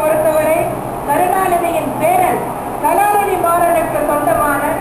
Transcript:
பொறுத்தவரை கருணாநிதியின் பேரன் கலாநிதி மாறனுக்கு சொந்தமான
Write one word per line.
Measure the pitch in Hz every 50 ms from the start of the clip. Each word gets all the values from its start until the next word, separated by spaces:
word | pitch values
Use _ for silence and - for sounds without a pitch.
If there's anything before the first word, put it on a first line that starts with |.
| 302
பொறுத்தவரை | 311 311 311 311 330 311 311 311 311 320 339 - - - - - - - - - -
கருணாநிதியின் | 285 320 359 359 392 381 381 370 359 349 339 339 330 320 302 277 - -
பேரன் | 302 330 370 370 359 - - - - - - - - - - - -
கலாநிதி | 302 339 370 403 415 415 415 403 392 381 349 339
மாறனுக்கு | 339 339 349 349 339 339 320 311 - 320 302 294 294
சொந்தமான | 294 294 294 - - - - - 170 - - 311 320 -